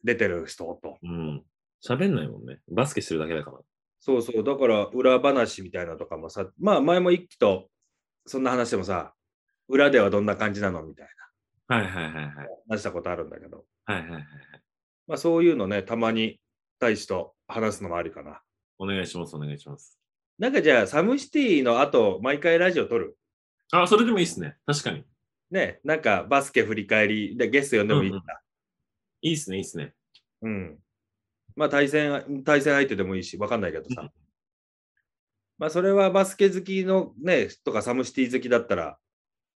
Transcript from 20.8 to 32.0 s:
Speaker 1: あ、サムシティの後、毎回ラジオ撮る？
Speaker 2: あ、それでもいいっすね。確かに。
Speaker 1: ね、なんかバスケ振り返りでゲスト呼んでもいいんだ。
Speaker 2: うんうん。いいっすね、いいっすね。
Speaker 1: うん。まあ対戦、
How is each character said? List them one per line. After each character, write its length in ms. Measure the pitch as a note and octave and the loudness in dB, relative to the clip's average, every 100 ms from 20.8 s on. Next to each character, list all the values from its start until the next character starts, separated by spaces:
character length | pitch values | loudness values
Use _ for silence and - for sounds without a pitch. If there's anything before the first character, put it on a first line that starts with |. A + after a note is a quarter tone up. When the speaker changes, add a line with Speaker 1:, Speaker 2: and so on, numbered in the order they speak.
Speaker 1:
あ、 40 | G2 | 4
サ 160 | D3 | 2
ム 160 | G3+ C#4 | 2 0
シ 120 | - | -2
テ 100 | D4+ | 0
ィ 220 | B3+ D#3 | 2 4
の 180 | B2 A#2 | 4 2
後、 380 | D3 C3 G#2 F2 | 4 4 4 2
毎 180 | B2 C#3+ | -2 0
回 180 | E3+ E3 | 2 4
ラ 140 | F3+ | 4
ジ 80 | E3 | 0
オ 60 | - | 0
撮 120 | A#2 | -2
る？ 200 | - - _ _ _ _ - | -4 -12 _ _ _ _ 0
Speaker 2:
あ、 140 | F3 F3 | 2 6
そ 120 | G#3+ | 6
れ 80 | A#3+ | 4
で 40 | |
も 80 | G3+ | 2
い 20 | |
い 20 | |
っ 20 | E3+ | 0
す 140 | - | -2
ね。 160 | D2+ - | -10 -8
確 200 | - C#3+ | -4 -2
か 60 | A#2 | -2
に。 140 | D#2+ - _ _ _ - | -8 -12 _ _ _ -6
Speaker 1:
ね、 300 | F#3 B2+ - | -2 -2 -4
な 120 | C#3 D#3 | -4 0
ん 40 | |
か 240 | A#2+ F#2+ | 2 0
バ 160 | G2 C#3 | 2 0
ス 100 | C#3+ | 2
ケ 120 | B2 | 0
振 120 | G#2+ | 0
り 120 | G#2+ G2 | -2 0
返 220 | A2 G#2 | 2 2
り 280 | G#2+ G2+ A#2 | 0 -4 -2
で 140 | G#2+ | 0
ゲ 100 | C#3 | 2
ス 100 | C3+ | 2
ト 40 | A2+ | 0
呼 80 | |
ん 40 | G#2 | 2
で 60 | |
も 80 | - | 2
い 40 | F#2+ | 0
い 20 | |
ん 40 | |
だ。 40 | F#2+ | -4
Speaker 2:
う 40 | |
ん 20 | |
う 100 | - | -10
ん。 20 | - _ _ _ _ _ _ _ _ | -18 _ _ _ _ _ _ _ _
い 100 | D#3 | -4
い 20 | |
っ 20 | D#3+ | -2
す 140 | - | -4
ね、 60 | F#2+ | -8
い 20 | |
い 20 | |
っ 20 | F2 | -8
す 100 | E2+ | -10
ね。 180 | C#2+ _ _ _ _ _ | -12 _ _ _ _ _
Speaker 1:
う 80 | A2 | -8
ん。 300 | G2+ E2+ D#2 _ _ _ _ _ _ _ - | -8 -10 -14 _ _ _ _ _ _ _ -4
ま 100 | D3 | 0
あ 20 | |
対 220 | C#3+ C#3+ | 2 2
戦、 520 | D3+ | 2